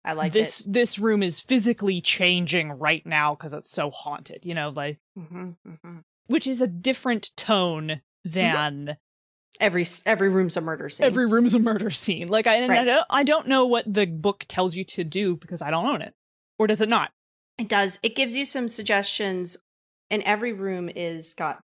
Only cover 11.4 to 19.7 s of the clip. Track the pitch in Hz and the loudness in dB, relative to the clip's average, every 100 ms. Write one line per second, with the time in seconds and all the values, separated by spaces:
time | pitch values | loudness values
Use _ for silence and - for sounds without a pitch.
11.4 | 240 233 226 214 220 147 - 160 170 214 | 6 6 4 2 0 -2 -2 -4 0 2
12.4 | 220 220 247 233 247 269 - 269 285 302 | 4 4 4 2 4 4 4 2 4 2
13.4 | - 269 254 233 220 202 190 160 190 196 | 2 4 4 2 0 0 0 0 -2 -2
14.4 | - - 185 170 185 - 170 180 202 170 | -4 -2 -2 -2 -8 -6 -4 -2 0 -2
15.4 | - 170 147 165 220 233 - _ _ _ | -6 -10 -4 -2 0 -2 -6 _ _ _
16.4 | _ - 214 214 214 226 - _ _ _ | _ 0 2 2 2 2 0 _ _ _
17.4 | _ - 220 202 196 - 226 226 262 240 | _ -10 -2 2 2 0 -2 0 0 0
18.4 | 277 269 240 226 208 202 202 - 202 185 | -2 -2 -4 -4 0 0 0 -2 -2 -2
19.4 | 175 - _ | -4 -8 _